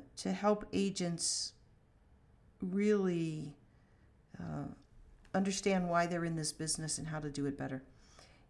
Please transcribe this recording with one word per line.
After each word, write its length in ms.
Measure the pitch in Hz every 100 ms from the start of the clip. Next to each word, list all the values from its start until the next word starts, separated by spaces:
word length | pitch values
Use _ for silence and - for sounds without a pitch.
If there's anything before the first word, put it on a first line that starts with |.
| - -
to 140 | 190
help 320 | 185 208 208 -
agents 800 | 185 196 190 175 170 - - - - - - _ _ - - - - - -
really, 960 | 185 190 208 208 185 170 160 156 147 - - - _ - - - _ -
uh, 300 | 170 151 - - - - - - -
understand 540 | 190 196 190 202 190 180
why 180 | 170 170
they're 180 | 175
in 120 | 170 165
this 160 | 151
business 460 | - 160 - 160 -
and 100 | 160
how 100 | 156
to 100 | 151
do 180 | 139 143
it 120 | 139
better. 240 | 135 131 - - - - - - -